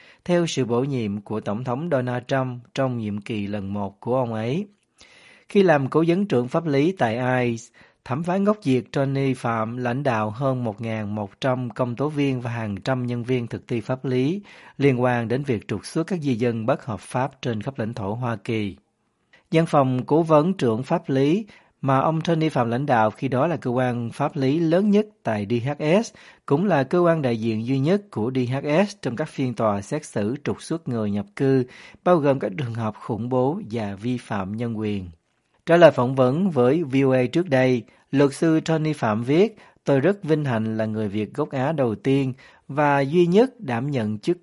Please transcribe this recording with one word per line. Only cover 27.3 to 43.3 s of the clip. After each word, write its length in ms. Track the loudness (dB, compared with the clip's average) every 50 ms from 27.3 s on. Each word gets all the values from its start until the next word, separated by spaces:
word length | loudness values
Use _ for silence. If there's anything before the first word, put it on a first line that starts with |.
| 0
diện 280 | 0 0 -2 -2 -2 -2
duy 140 | -2 0 0
nhất 220 | 2 2 2 0 -2 -6
của 200 | -4 -4 -2 -2 0
D 20 | -2 -2 0
H 40 | -2 -4 -2 2 2 2 2
S 80 | 0 -2 -6
trong 140 | -6 -6 -4
các 140 | -4 -6 -6
phiên 240 | -4 -4 -4 -4 -2
tòa 280 | 0 0 0 0 0
xét 240 | -4 -6 -8 -8 -8
xử 300 | -6 -4 -2 -2 -2 -4 -4 -4
trục 180 | -6 -6 -6
xuất 260 | -6 -8 -8 -6 -4
người 240 | -6 -4 -2 -2 -2
nhập 140 | -2 -4 -4 -6 _
cư, 280 | -2 2 2 4 2 2 -2 -8 -16 -20 -20 -20 _ _
bao 140 | 2 2
gồm 220 | 4 4 2 2 2
các 120 | -2 -4 -4
trường 160 | -4 -6 -6 -4
hợp 220 | -4 -6 -6 -6
khủng 340 | -8 -8 -6 -6 -6 -4 -2
bố 300 | 0 0 2 0 -2 -4 -8 -8
và 240 | -6 -6 -6 -6 -8
vi 220 | -8 -6 -6 -6
phạm 400 | -6 -6 -6 -6 -6 -6 -6 -6
nhân 200 | -6 -6 -6 -4
quyền. 320 | -4 -4 -4 -4 -4 -6 -10 -14 _ _ _ _ _ _ _ _ _ _
Trả 120 | 4 8
lời 140 | 10 10 8
phỏng 240 | 8 6 0 0 2
vấn 340 | 2 2 2 2 0 0 0
với 340 | 2 2 4 4 2 2 0
V 120 | 0 0 2 2
O 80 | 4 2
A 120 | 2 0 0
trước 180 | 0 -2 0 2
đây, 340 | 2 2 4 2 2 0 -2 -8 _ _ _ _
luật 220 | 2 2 2 2 2
sư 260 | 0 0 2 2 2
Tony 340 | 2 0 -2 0 0 -2 -2
Phạm 300 | -2 -2 0 0 0 0
viết, 340 | 2 4 4 4 2 0 -8 -20 -20 _ _ _
"Tôi 160 | 2 2 4
rất 240 | 4 2 0 0 0
vinh 220 | 0 0 0 0
hạnh 320 | -2 -2 -2 -2 -2 -2
là 80 | -2 -4
người 220 | -4 -2 -4 -4
Việt 260 | -4 -2 -4 -4 -4 -4
gốc 160 | -6 -6 -4
Á 200 | -4 -4 -2 -2
đầu 240 | 0 0 0 -2 -2
tiên 380 | -2 0 0 0 2 0 -2 -6 -8 -16 -20 -20 _ _
và 320 | -8 -2 0 2 2 2 2
duy 260 | 0 2 2 2 4
nhất 340 | 4